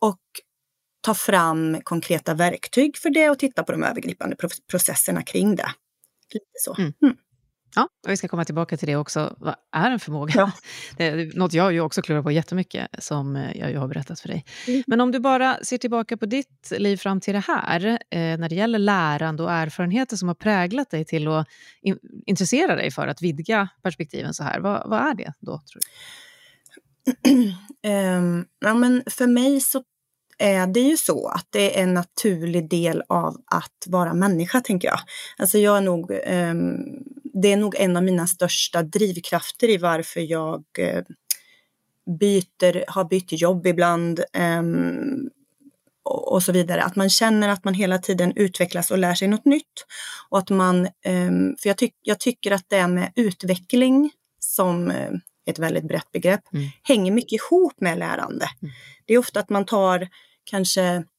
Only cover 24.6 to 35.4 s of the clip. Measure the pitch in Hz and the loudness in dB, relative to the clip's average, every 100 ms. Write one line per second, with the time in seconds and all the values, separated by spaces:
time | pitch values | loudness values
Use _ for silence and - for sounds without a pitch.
24.6 | 185 202 - 214 269 262 - - - 156 | -2 -4 -2 -2 -2 -4 -8 -14 -12 -12
25.6 | - - - - - - - - _ _ | -12 -10 -10 -10 -20 -20 -20 -20 _ _
26.6 | _ - _ _ - 247 - 269 226 180 | _ -20 _ _ -6 0 6 6 4 -2
27.6 | 202 - 214 202 190 180 175 175 170 _ | -12 -8 -2 0 2 2 0 0 -4 _
28.6 | 202 226 247 247 247 - 247 240 254 277 | 0 4 4 2 0 0 4 4 4 2
29.6 | 269 269 254 _ _ _ _ - 202 190 | 2 -2 -6 _ _ _ _ 0 2 4
30.6 | 185 185 262 311 - 170 - - - 208 | 2 4 4 4 2 -2 -2 -6 -4 0
31.6 | 202 190 185 180 175 - 220 175 170 175 | 2 2 2 2 -2 -2 0 0 0 -2
32.6 | 160 175 170 156 - 175 165 165 - 175 | 0 0 0 0 -2 -2 -2 -6 -4 -4
33.6 | - _ - 180 170 170 196 175 175 254 | -4 _ -4 0 0 2 2 2 0 0
34.6 | 247 190 - - - - - - | 0 0 0 -2 -4 -16 -16 -4